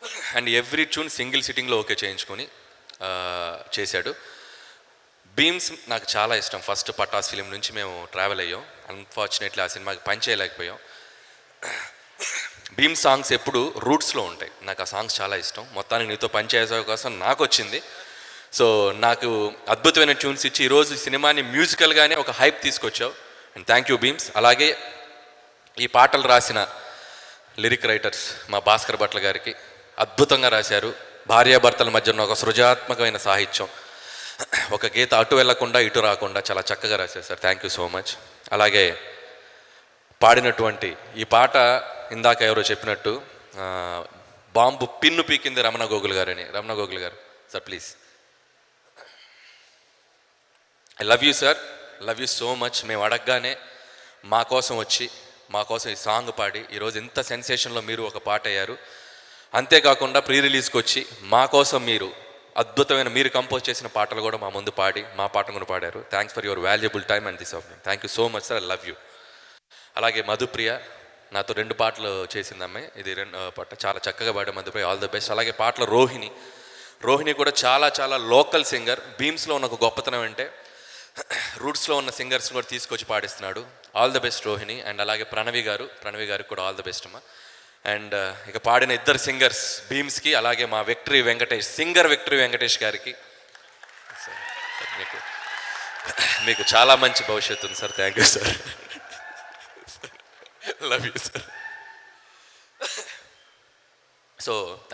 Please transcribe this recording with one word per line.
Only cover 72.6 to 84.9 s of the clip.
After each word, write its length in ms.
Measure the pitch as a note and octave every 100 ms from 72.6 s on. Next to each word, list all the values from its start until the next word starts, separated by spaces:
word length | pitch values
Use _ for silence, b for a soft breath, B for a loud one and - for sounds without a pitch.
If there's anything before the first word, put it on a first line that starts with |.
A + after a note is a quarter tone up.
అమ్మాయి. 260 | F2+ G#2 D#3 G#2
ఇది 180 | F#2+
రెండు, 240 | F#2+ G2 F#2
ఆ, 120 | F#2
పాట 360 | F#2 - G#2+ G2
చాలా 140 | G2 G2
చక్కగా 220 | - A2+
పాడే 200 | G2+ G2
మధుప్రియ, 340 | F#2+ F#2+ G#2+ F2+
all 180 | G2
the 120 | G2 G#2+
best. 160 | -
అలాగే 200 | A2 A2+
పాటలో 340 | A2 A2+ B2+ A2
రోహిణి, 460 | A#2 C3 B2+ G#2 B B B B B B B
రోహిణి 320 | A2+ C#3+ D3+
కూడా 200 | C#3+ C#3+ C#3+ B2+
చాలా, 260 | C3+ D3 D3
చాలా 180 | C3+ C3+
లోకల్ 480 | A2+ B2+ D3+ D#3+ C#3+
సింగర్. 340 | B2+ A#2 B2+
భీమ్స్లో 560 | - - D3 D#3+ D#3 C#3+
ఉన్న 120 | C3
ఒక 160 | A#2
గొప్పతనం 380 | A2+ - - B2
అంటే 300 | A2 A2 C3+ - B B B B B - - - - -
రూట్స్‌లో 380 | C3+ C#3+ - C#3+
ఉన్న 140 | C3
సింగర్స్ని 440 | B2 B2+ B2+ -
కూడా 120 | B2+ -
తీసుకొచ్చి 400 | B2 - A#2 -
పాడిస్తున్నాడు. 600 | G#2+ G2+ - G2 G2 B2 - - G#2
All 140 | B2+ C3
the 120 | A#2+
best, 180 | - G#2+
రోహిణి. 380 | G#2 G#2+ A#2+
And 120 | G#2